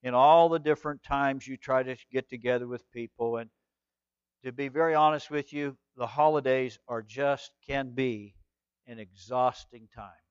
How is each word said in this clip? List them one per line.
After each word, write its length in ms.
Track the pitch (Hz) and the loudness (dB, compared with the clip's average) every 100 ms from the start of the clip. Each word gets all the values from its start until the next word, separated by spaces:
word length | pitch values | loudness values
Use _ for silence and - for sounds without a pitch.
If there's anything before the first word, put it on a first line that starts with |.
in 120 | 127 | 0
all 340 | 123 139 165 170 | 6 8 8 6
the 100 | 165 | 2
different 440 | 147 147 151 147 | 0 0 -2 -10
times 440 | - 139 139 135 131 | -4 -2 0 -2 -10
you 100 | 131 | -14
try 260 | - 131 | -2 0
to 140 | 131 127 _ | 0 -8 _
get 160 | 131 - | -6 -4
together 360 | 127 120 123 123 | -8 -2 -2 -2
with 240 | 123 _ | -10 _
people. 460 | 120 113 - 117 117 | -12 -12 -6 -4 -4
And 120 | 113 _ _ _ _ _ _ _ _ _ | -8 _ _ _ _ _ _ _ _ _
to 80 | 131 | -12
be 160 | 123 139 | -8 -6
very 260 | 139 165 | 0 2
honest 360 | 156 151 151 - | 4 4 2 -4
with 220 | 147 139 | -8 -6
you, 240 | 147 143 131 _ 127 | -8 -8 -10 _ -10
the 100 | 117 | -8
holidays 720 | 127 151 151 131 131 127 - - | 2 2 4 2 0 -2 -8 -10
are 160 | 117 | -10
just, 480 | 107 117 143 139 - _ - | -10 -4 -2 -2 -8 _ -8
can 240 | 139 131 | -8 -6
be 440 | 120 131 107 101 _ _ _ _ _ - | -4 -4 -4 -12 _ _ _ _ _ -20
an 140 | 113 | -18
exhausting 880 | 101 95 98 127 127 - - 120 110 | -18 _ -6 0 0 -2 -20 -20 -20
time. 160 | - 101 85 _ | -20 -20 -20 _